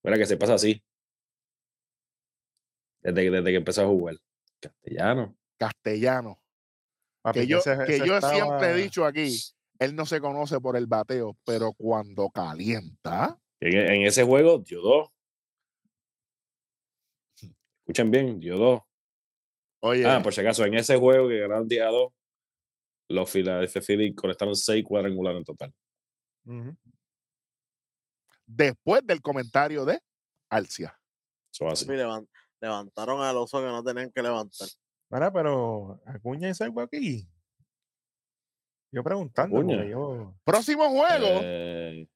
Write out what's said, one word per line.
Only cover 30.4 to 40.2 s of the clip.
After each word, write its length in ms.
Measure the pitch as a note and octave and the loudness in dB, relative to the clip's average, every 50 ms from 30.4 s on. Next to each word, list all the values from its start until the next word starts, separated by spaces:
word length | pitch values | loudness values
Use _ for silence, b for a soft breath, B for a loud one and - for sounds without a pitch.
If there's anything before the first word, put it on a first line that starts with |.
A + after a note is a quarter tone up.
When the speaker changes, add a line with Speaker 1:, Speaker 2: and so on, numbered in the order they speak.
| _ _ | _ _
Speaker 2:
Arcia. 500 | A2 A2 F#2+ - - - F2 D#2+ - _ _ _ _ _ _ _ _ _ _ _ - | -2 -2 -2 -2 -10 -12 -12 -12 -12 _ _ _ _ _ _ _ _ _ _ _ -10
Speaker 1:
Eso 140 | - D2+ | -6 -4
así. 180 | D#2+ D#2+ - D3 | -4 -4 -4 -4
Speaker 4:
Papi, 120 | C3+ C#3 | -4 -4
levan-, 300 | C3+ B2 A#2 A2 A2 G#2+ _ b b b b _ _ | -4 -2 -4 -4 -8 -12 _ b b b b _ _
levantaron 600 | A2+ A2 G#2+ G2+ G2+ G2 _ G#2 A2 A#2+ C3 C#3 | -8 -6 -6 -6 -8 -12 _ -8 -4 -4 -2 -2
al 160 | C#3 C3+ B2+ | -2 -2 -2
oso 220 | B2 A#2+ A2+ - C3+ | -2 -4 -2 -4 -4
que 60 | C3 | -4
no 180 | B2+ A#2+ A#2+ A#2 | -4 -6 -6 -6
tenían 280 | B2+ A#2+ B2 B2+ B2 | -6 -6 -6 -8 -6
que 120 | _ C3 A#2+ | _ -4 -2
levantar. 440 | A#2+ A#2+ A2 G#2+ G2 - - G2 F#2+ - _ _ _ _ _ _ _ | -2 -2 -4 -6 -8 -12 -16 -16 -16 -16 _ _ _ _ _ _ _
Speaker 3:
Mira, 200 | A#2+ B2+ D#3 G3 | -4 -2 -2 -2
pero 720 | F#3+ F3 D#3 D3+ C#3 B2+ A#2+ A#2 A2 G#2 G2+ F#2+ G2 - _ | -2 -2 -2 0 0 -2 -2 -4 -4 -6 -10 -12 -16 -18 _
Acuña 420 | - C3+ G#2 G#2+ A#2+ C3 D3+ F3 F#3+ | -18 -18 -12 -10 -10 -8 -6 -6 -8
hizo 140 | F3+ - A3 | -6 -6 -6
algo 180 | A#3 A3+ A#3+ | -6 -6 -8
aquí. 480 | A#3+ - - D4+ C4+ F3+ B2+ A2 F#2 F2 _ _ _ _ _ _ _ _ _ _ _ _ _ _ _ _ _ _ _ _ _ _ _ _ _ _ _ _ _ _ _ _ | -8 -8 -8 -6 -6 -6 -6 -8 -10 -16 _ _ _ _ _ _ _ _ _ _ _ _ _ _ _ _ _ _ _ _ _ _ _ _ _ _ _ _ _ _ _ _
Yo 120 | - B2+ B2 | -10 -6 -4
preguntando, 540 | D#3+ F#3+ G3+ F3 B2 _ - D3 F#3+ G2+ | -4 -4 -4 -6 -4 _ -2 -2 0 0
Speaker 1:
Acuña. 200 | B2 D#3 F#3 C3+ | 0 0 0 -2
Speaker 3:
porque 120 | G2 G#2 G2+ | -2 -4 -6
yo 440 | G#2+ B2+ D3 C#3+ C3 A#2+ | -6 -8 -8 -8 -8 -10